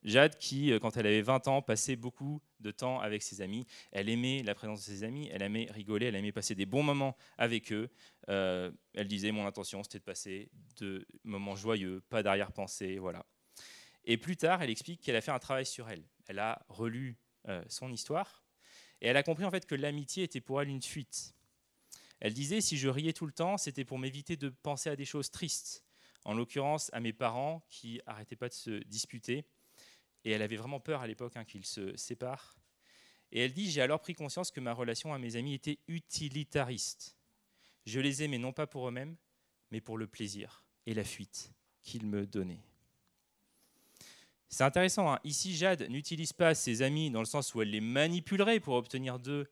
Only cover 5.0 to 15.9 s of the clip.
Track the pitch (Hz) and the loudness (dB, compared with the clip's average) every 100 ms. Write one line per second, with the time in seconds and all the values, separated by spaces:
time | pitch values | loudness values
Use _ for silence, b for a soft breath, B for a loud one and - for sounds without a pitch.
5 | 110 139 151 95 98 107 117 107 101 104 | -4 -6 -6 -2 0 0 -2 -6 -2 2
6 | 120 98 104 104 101 98 98 127 147 143 | 2 0 -2 -2 -4 0 2 4 4 4
7 | 135 131 B B 117 117 - 107 120 B | 0 -2 B B 2 2 0 -2 -2 B
8 | B B - 98 95 92 90 - _ - | B B -2 2 2 2 -2 -8 _ -6
9 | 101 101 104 107 101 98 95 98 101 101 | -2 0 0 0 -2 -4 -6 -6 -8 -10
10 | - 92 104 95 104 - - - 101 95 | -10 -10 -8 -8 -10 -18 -20 -8 -6 -6
11 | - - 113 98 101 98 110 110 92 92 | -8 -14 -6 -4 -4 -4 0 2 0 -4
12 | - 113 101 98 95 - 98 - 95 95 | -2 2 4 4 2 -2 -6 -4 -4 -2
13 | 92 85 - _ B B B B B B | -4 -6 -12 _ B B B B B B
14 | - 113 - 180 160 180 143 110 - 170 | 2 2 2 2 4 4 2 -2 -6 -8
15 | - 117 131 131 - 135 131 - 113 | 2 2 2 -2 0 -2 -2 -6 -8